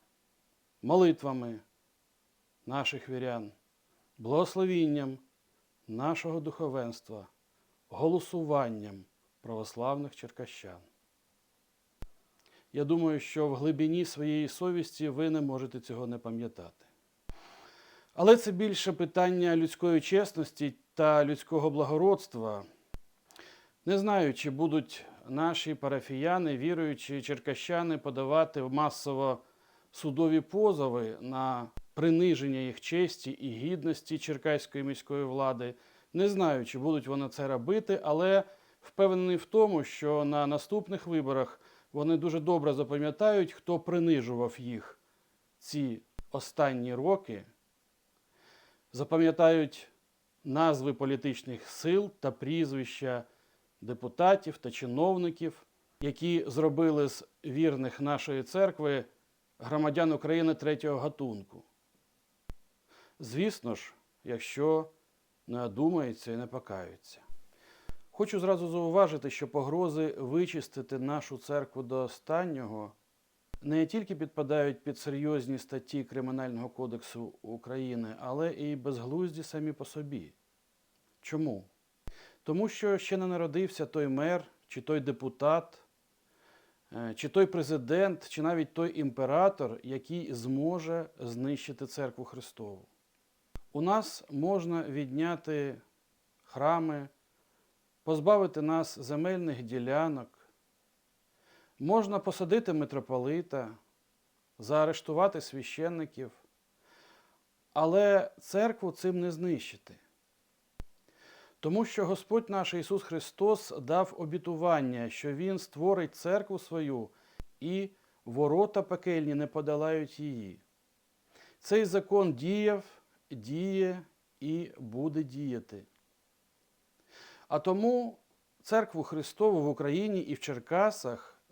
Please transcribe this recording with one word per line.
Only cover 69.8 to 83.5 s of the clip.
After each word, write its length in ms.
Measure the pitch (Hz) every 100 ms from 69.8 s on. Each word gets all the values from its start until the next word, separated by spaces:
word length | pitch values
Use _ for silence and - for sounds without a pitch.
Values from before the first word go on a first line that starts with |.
| 180 151 156 -
вичистити 800 | 127 160 180 160 - - 117 135
нашу 400 | 135 147 - 127
церкву 440 | - 147 135 131
до 200 | 120 131
останнього 880 | 127 - - 160 180 139 113 107 104 - _ _ _ _ _ -
не 240 | 143 156 160
тільки 300 | 220 190 165
підпадають 680 | 151 - 135 151 143 131
під 140 | 147 127
серйозні 600 | 151 139 151 151 123 131
статті 460 | - 135 - 143
Кримінального 640 | 123 127 127 131 131 117 120
кодексу 640 | - 127 117 - 117 113 -
України, 760 | 107 117 120 131 127 120 110 110
але 320 | 127 135 165
і 240 | 139 147 143
безглузді 640 | 135 127 120 156 180 156
самі 300 | 156 156 151
по 120 | 147
собі. 480 | 139 156 143 135 76 _ _ _ _ _ _ _ _ _
Чому? 440 | - 156 156 101 92 _ _ _ - - - _
Тому 260 | - 160 214
що 300 | - 208 196
ще 180 | 196 196
не 100 | 185
народився 600 | 175 165